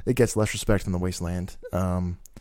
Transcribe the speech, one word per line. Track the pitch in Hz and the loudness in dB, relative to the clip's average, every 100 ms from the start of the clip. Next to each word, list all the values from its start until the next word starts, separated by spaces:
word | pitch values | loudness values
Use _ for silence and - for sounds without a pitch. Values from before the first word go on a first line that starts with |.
| - | 0
It | 127 | 4
gets | 113 110 | 4 4
less | 107 | 0
respect | - - 101 | 0 2 2
than | - | 2
The | 90 | -2
Wasteland. | 92 90 87 90 90 - - | -2 -2 -4 -4 -6 -10 -6
Um, | 90 92 90 90 90 - - | -2 0 0 -2 -4 -12 -20